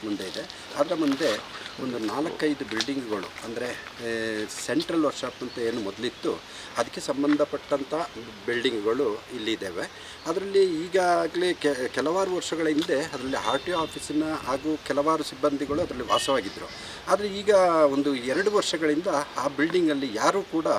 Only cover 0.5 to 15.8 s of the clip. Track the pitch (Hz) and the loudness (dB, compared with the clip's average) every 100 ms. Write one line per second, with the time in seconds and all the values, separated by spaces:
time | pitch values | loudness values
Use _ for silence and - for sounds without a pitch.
0.5 | - - - 151 165 151 135 156 104 - | -12 -12 -2 0 2 2 2 0 0 -6
1.5 | - - - 131 120 107 120 165 - 156 | -12 -12 -8 -4 -2 -2 -2 -4 0 0
2.5 | 143 120 110 117 139 120 104 90 - 113 | 0 -2 -4 -2 -4 -2 -4 -6 -10 -8
3.5 | 113 123 113 - - 117 113 113 107 107 | -6 -6 -8 -12 -8 -4 -2 -2 -4 -4
4.5 | - - 127 165 170 147 - 131 - 123 | -6 -2 -2 0 2 2 0 -8 -6 -10
5.5 | - 117 117 101 98 117 - 170 82 - | -4 -2 -2 -4 -4 -6 -4 -4 -4 -8
6.5 | - - - 120 - - 135 143 147 147 | -14 -10 -4 -4 -4 -4 0 4 4 2
7.5 | 143 - 143 135 151 - 110 117 107 98 | -2 -2 -4 -2 -4 -4 -8 -14 -10 -2
8.5 | 120 120 117 104 120 135 - - 123 110 | 0 0 0 0 2 0 -2 -6 -6 -4
9.5 | 110 95 87 - - - - 160 170 196 | -2 -4 -6 -8 -10 -16 -12 -4 -2 2
10.5 | 196 190 160 175 185 180 175 170 170 180 | 4 4 4 0 2 4 4 2 0 0
11.5 | 175 147 135 127 - 135 180 190 180 - | 2 0 0 -2 0 0 2 0 0 -2
12.5 | 160 160 147 - 139 156 143 131 131 98 | 0 2 2 2 0 0 -6 -4 -2 0
13.5 | 135 156 175 156 - - 147 156 156 - | 0 0 -2 -2 -4 -2 0 0 -2 -2
14.5 | 135 151 156 - 139 147 160 147 135 147 | -2 0 -2 -2 0 2 2 0 0 0
15.5 | 143 139 143 | 2 -2 0